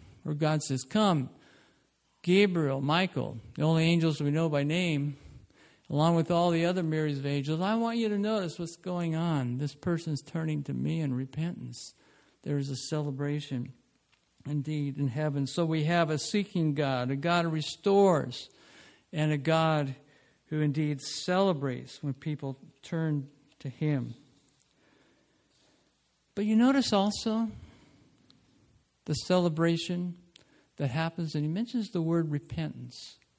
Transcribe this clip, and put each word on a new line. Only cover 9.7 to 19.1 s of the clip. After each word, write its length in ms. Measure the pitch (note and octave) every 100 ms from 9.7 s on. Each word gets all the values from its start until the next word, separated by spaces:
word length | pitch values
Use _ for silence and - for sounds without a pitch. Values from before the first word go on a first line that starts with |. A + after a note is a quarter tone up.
person's 480 | - F#3 E3+ E3 C#3
turning 400 | - D#3+ D#3+ D3+
to 100 | C#3+
me 300 | B2+ C#3+ D#3+
in 100 | D3
repentance." 800 | B2 C3 D3 E3 E3+ B2+ A#2 - - _ _ _ _
There 120 | - D3
is 140 | C#3
a 60 | B2+
celebration 1000 | - D#3 D3 C3+ C#3+ D3 D3 B2+ B2 - _ _ _ _ _ _ -
indeed 480 | D3 C#3 D3+ C#3+ C3+
in 120 | C#3
heaven. 380 | B2 D3+ C#3+ C3+
So 200 | - D#3+
we 180 | D#3+
have 240 | D#3 F3 D#3+
a 100 | D3+
seeking 540 | - G#3 F#3+ F3+ D#3
God, 380 | C#3+ C#3 C3 B2
a 60 | C#3
God 280 | E3+ F3
who 60 | E3+
restores, 1000 | D#3+ D3 - G3+ G3 G3 D#3 B2 - - - - - - _ -